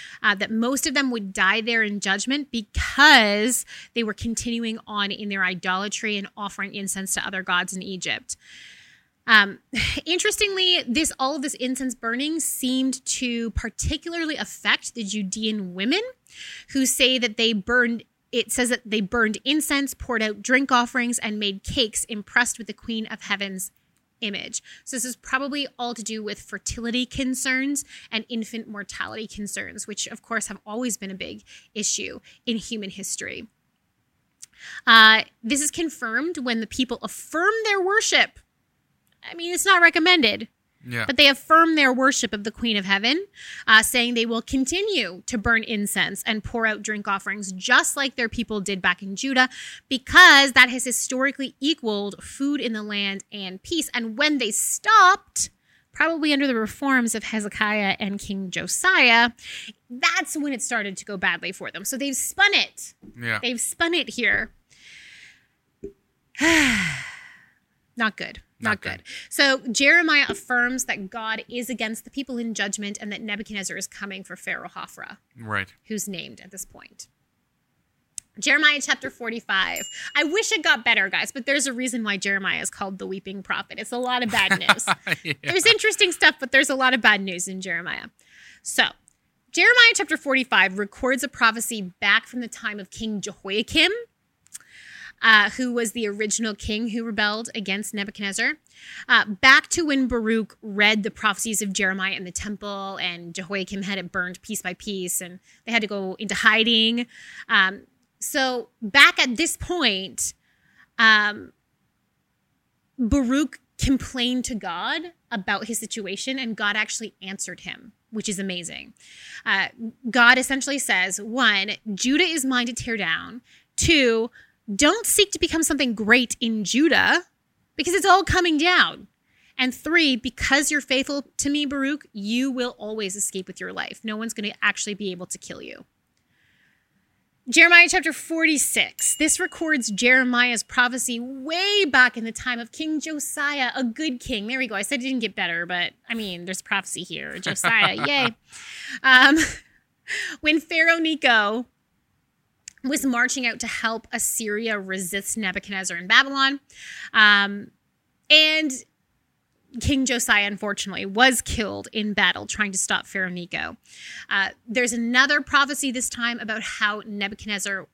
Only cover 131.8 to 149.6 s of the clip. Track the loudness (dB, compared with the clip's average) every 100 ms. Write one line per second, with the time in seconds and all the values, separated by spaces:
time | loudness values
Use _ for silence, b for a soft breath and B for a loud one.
131.8 | -2 -4 -8 -10 -4 0 0 -2 -6 -6
132.8 | -10 -6 -6 -4 -6 -6 -10 -12 -10 -8
133.8 | -10 -10 -8 -6 -8 -6 -8 0 0 0
134.8 | -4 -6 -6 -8 -10 -12 -12 -16 -14 -18
135.8 | -20 _ _ _ _ _ _ _ _ _
136.8 | _ _ _ _ _ _ 0 6 8 8
137.8 | 6 4 0 -6 -6 -2 0 0 0 -2
138.8 | -4 -2 -4 0 0 0 -2 -6 -2 -2
139.8 | -2 0 4 4 4 2 0 0 -2 0
140.8 | 0 0 -6 -6 -8 -10 -6 -2 0 2
141.8 | 4 6 6 4 -8 -6 -6 -6 -8 -8
142.8 | -4 -4 -4 -8 -8 -4 -4 0 -2 0
143.8 | -4 -2 -4 -4 -6 -6 -4 -4 -4 -4
144.8 | -4 -4 -2 -2 -2 -4 -4 -4 -4 -4
145.8 | -4 -6 _ -8 -6 -8 -8 -10 -4 -4
146.8 | -4 -10 -10 -10 -10 -8 -6 -2 2 4
147.8 | 4 2 0 2 0 -2 B B B B
148.8 | B 0 8 10 10 8 2 B